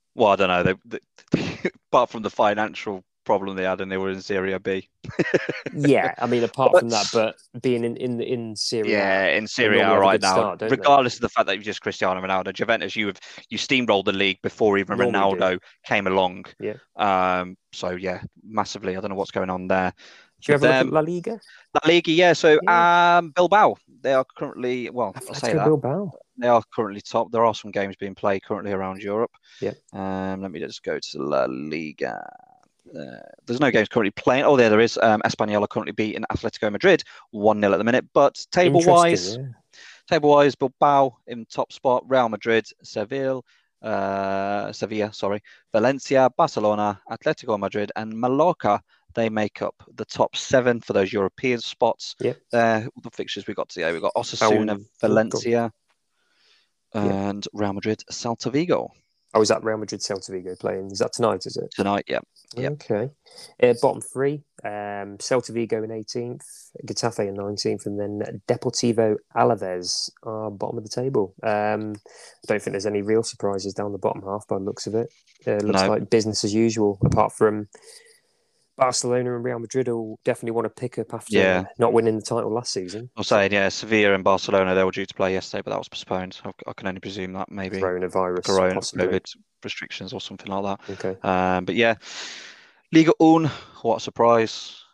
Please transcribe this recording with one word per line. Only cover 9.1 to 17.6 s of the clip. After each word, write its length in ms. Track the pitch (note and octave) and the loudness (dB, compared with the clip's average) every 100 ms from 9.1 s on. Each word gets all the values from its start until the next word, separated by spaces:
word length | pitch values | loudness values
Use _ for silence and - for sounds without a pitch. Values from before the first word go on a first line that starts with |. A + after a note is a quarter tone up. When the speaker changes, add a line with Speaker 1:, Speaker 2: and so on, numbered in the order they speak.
| F#2+ F2+ | 2 2
Speaker 1:
in 160 | F2 | 0
Speaker 2:
they 40 | A2 | -2
Speaker 1:
Serie 320 | - A2+ G2+ | 0 2 4
A 40 | |
Speaker 2:
normally 100 | G2 | 4
have 40 | G2 | 6
a 40 | |
Speaker 1:
right 100 | G2 | 4
Speaker 2:
good 80 | F#2 | 4
Speaker 1:
now, 80 | F#2+ | 4
Speaker 2:
start, 260 | F#2+ G2+ F2 | 2 0 -2
don't 100 | A2 | -2
they? 60 | B2+ | 2
Speaker 1:
regardless 400 | C#3+ C#3 B2 - | 6 6 4 -2
of 60 | |
the 80 | A#2 | -2
fact 160 | A#2 G#2 | 0 0
that 80 | G2 | -2
you've 100 | G#2 | -4
just 160 | F#2+ | -6
Cristiano 380 | G#2 - G2 F#2 | -6 -2 -2 0
Ronaldo, 320 | F#2+ F#2+ F#2+ | -2 -2 -2
Juventus, 420 | F#2+ A2 A2 F#2+ A2+ | -2 0 0 -2 -4
you 120 | G#2 | -4
have, 120 | F#2 - - - | -6 -12 -20 -10
you 80 | G#2+ | -6
steamrolled 460 | - C3 A2+ G2 G2 | 0 2 4 2 2
the 80 | |
league 280 | G2 G2 F#2 | 2 0 0
before 360 | A#2+ - A2 G2 | -4 0 2 2
even 180 | F#2+ G#2 | 0 0
Speaker 2:
Normally 140 | G2+ G2 G2 F#2 | 0 2 2 2
do. 40 | |
Speaker 1:
Ronaldo 160 | F#2 F#2 - _ - | 0 -2 -8 _ -2
came 220 | A2 F#2+ | 0 2
along. 380 | F#2+ F#2 F#2 F#2 - | 2 0 -2 -18 -10
Speaker 2:
Yeah. 160 | G#2+ G#2 _ F#2+ | -10 -10 _ -2
Speaker 1:
Um, 640 | G2+ F#2 F#2 F2+ F2+ F#2 | 0 2 2 0 -4 -12